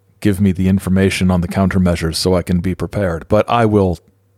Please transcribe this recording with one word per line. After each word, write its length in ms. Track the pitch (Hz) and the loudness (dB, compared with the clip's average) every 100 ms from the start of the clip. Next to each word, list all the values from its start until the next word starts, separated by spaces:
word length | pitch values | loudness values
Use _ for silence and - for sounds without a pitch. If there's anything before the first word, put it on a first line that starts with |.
| _ - | _ -4
Give 200 | 107 92 | -2 2
me 120 | 98 | 0
the 160 | 90 92 | 2 0
information 640 | 95 92 95 95 - 92 | 0 0 0 0 0 0
on 100 | 90 | 0
the 80 | 85 | 0
countermeasures 680 | 98 92 95 90 85 82 80 | 0 0 2 0 0 -4 -2
so 180 | 92 | 0
I 80 | 90 | 0
can 180 | 85 90 | 0 -2
be 140 | 92 | -2
prepared." 520 | 87 85 104 95 82 - | -4 -6 -4 -4 -4 -2
But 200 | 107 - | 0 0
I 160 | 117 110 | 0 2
will, 320 | 104 95 82 _ _ _ | 2 2 -2 _ _ _